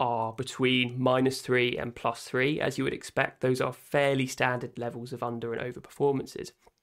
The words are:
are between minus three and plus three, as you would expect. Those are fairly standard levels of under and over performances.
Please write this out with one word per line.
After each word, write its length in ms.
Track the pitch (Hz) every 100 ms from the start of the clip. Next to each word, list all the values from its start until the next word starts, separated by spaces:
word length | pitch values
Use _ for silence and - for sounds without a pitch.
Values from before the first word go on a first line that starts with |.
are 320 | 123 117 113
between 680 | 113 131 - 127 127 123 127
minus 400 | 127 127 131 131
three 360 | - 123 123 -
and 160 | 120
plus 300 | - 117 117
three, 360 | - 127 139 156
as 160 | 139 131
you 60 |
would 100 | 135
expect. 480 | - - - 139 -
Those 200 | 131 127
are 120 | 135
fairly 540 | - - 147 139 135 131
standard 500 | - 127 123 123 -
levels 320 | 120 117 123
of 100 | 120
under 300 | 120 117 117
and 100 | 113
over 180 | 127 127
performances. 720 | - - 143 135 - - - - _ _